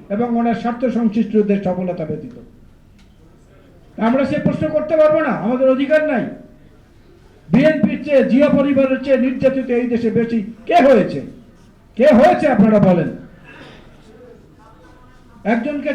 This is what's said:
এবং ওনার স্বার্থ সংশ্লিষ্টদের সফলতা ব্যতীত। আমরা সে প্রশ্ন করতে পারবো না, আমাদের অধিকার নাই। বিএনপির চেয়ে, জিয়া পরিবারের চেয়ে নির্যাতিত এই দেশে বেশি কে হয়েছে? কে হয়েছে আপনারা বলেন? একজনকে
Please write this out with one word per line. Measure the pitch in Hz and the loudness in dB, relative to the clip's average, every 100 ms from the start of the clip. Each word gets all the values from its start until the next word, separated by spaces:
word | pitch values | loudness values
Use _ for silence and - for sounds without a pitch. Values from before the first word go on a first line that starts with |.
| - | -8
এবং | 202 240 233 | -4 -2 -2
ওনার | 233 226 | -2 -2
স্বার্থ | 233 240 254 | -4 -4 -4
সংশ্লিষ্টদের | 214 233 226 214 214 196 202 | -2 -2 -2 0 0 0 -2
সফলতা | 180 180 180 170 156 | -2 -4 -6 -6 -8
ব্যতীত। | 151 127 - - - - - _ _ - _ - _ _ - _ - - - | -10 -12 -18 -20 -20 -20 -20 _ _ -20 _ -20 _ _ -20 _ -20 -20 -4
আমরা | 226 262 269 | -2 0 0
সে | 294 | -2
প্রশ্ন | 294 294 311 | -2 -2 -2
করতে | 311 302 320 | -4 0 2
পারবো | 311 320 | 2 2
না, | 294 | 0
আমাদের | 175 190 254 262 | -4 -4 0 2
অধিকার | 262 277 311 302 | 0 0 0 0
নাই। | 254 127 - - - - - _ _ - _ _ _ - | -4 -6 -10 -20 -20 -20 -20 _ _ -20 _ _ _ -2
বিএনপির | 190 311 311 214 - - | 0 2 2 0 -2 0
চেয়ে, | 277 | 0
জিয়া | 220 233 294 | 2 2 2
পরিবারের | - 277 269 269 262 | 2 2 0 0 -2
চেয়ে | 285 262 | 0 0
নির্যাতিত | 254 254 269 262 247 | 0 -2 -2 -2 -2
এই | 240 247 | -2 -2
দেশে | 233 233 | -2 -2
বেশি | 208 226 226 196 - - | -2 -2 -4 -6 -10 -2
কে | 339 | 2
হয়েছে? | 277 240 170 143 - - - - - _ _ - | 4 4 2 -6 -12 -16 -20 -20 -20 _ _ 0
কে | 277 | 4
হয়েছে | 233 311 359 302 | 6 6 4 2
আপনারা | 226 220 214 | 2 4 4
বলেন? | 185 175 143 - - - - - - - - - - 440 - - - _ - - - - - - - - | 4 2 -2 -8 -16 -20 -20 -20 -20 -20 -20 -20 -20 -20 -20 -20 -20 _ -20 -20 -20 -20 -20 -20 -20 -10
একজনকে | 190 233 285 285 294 | -4 -2 -4 -6 -6